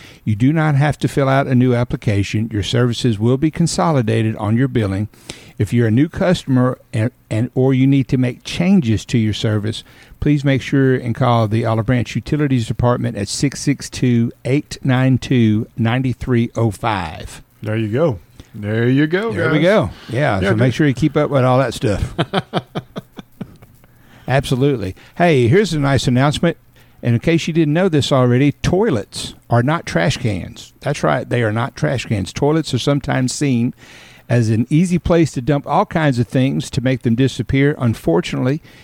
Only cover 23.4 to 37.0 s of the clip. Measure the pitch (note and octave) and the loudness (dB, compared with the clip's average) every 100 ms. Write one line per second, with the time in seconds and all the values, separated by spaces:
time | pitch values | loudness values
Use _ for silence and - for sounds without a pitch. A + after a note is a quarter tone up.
23.4 | - - - - - _ - - - C3+ | -18 -20 -20 -20 -20 _ -20 -14 -2 0
24.4 | - B2 C#3+ B2+ F#2+ - - - F3 C#3 | 0 0 0 0 -6 -10 -12 0 2 4
25.4 | A#2 F3 G3+ D#3 C#3 C#3 - B2 C#3+ - | 4 4 2 0 0 0 2 2 2 2
26.4 | - - _ _ - - A#2+ A#2 - E3 | 0 -2 _ _ -20 -8 -2 0 2 0
27.4 | - D#3+ D3+ D#3 F#3+ D3+ - C#3 B2 B2 | 0 0 2 2 2 2 2 2 4 4
28.4 | C#3+ - - F3+ A3+ A#2 - - - - | 2 0 -2 0 0 -2 -6 -12 -14 -14
29.4 | - A#2+ B2 E3 - E3 E3 - A#2 F#2+ | -2 0 2 -2 -2 0 0 0 -4 -4
30.4 | F2 - - _ - D3 D#3 C#3 A#2+ B2 | -8 -14 -20 _ -6 -2 0 -2 -2 -2
31.4 | A2+ A2 B2 - D3+ B2+ - G#2 F#2 - | 0 -2 -4 -4 -2 -2 -2 -4 -4 -2
32.4 | C#3+ D#3+ D3+ B2 - C#3+ - C3 B2+ - | 0 0 0 -2 0 -2 0 -2 -2 -2
33.4 | D3 A#2+ A#2+ - - - - - - A#2+ | 0 0 0 -4 -18 -20 -20 -16 -2 0
34.4 | A2 A2 - D3+ F3+ F3 - E3+ D#3+ - | 2 0 2 2 2 0 2 2 2 0
35.4 | A#2+ C#3+ C#3 D#3 G3+ F3 D3+ A#2+ A#2+ C3+ | -2 -2 0 -2 0 0 0 2 0 0
36.4 | C3 D3+ - - B2 C3 | 0 -2 -4 -4 -2 -2